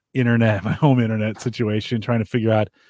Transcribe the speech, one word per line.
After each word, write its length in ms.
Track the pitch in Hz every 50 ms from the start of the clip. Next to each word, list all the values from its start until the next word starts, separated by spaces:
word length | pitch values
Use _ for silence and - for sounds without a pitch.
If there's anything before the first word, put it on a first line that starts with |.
| _ _ -
internet, 500 | 135 123 120 120 117 117 110 107 98 90
<laughs> 0 |
my 80 | 107 101
home 260 | - 156 147 131 123
internet 420 | 117 110 110 107 107 110 107 -
situation, 600 | - 127 110 - 117 107 107 107 - - 123 113
trying 180 | 104 - 120 113
to 60 | 107
figure 260 | - - 123 110 113
out 180 | 110 107 107 - _ _ _ _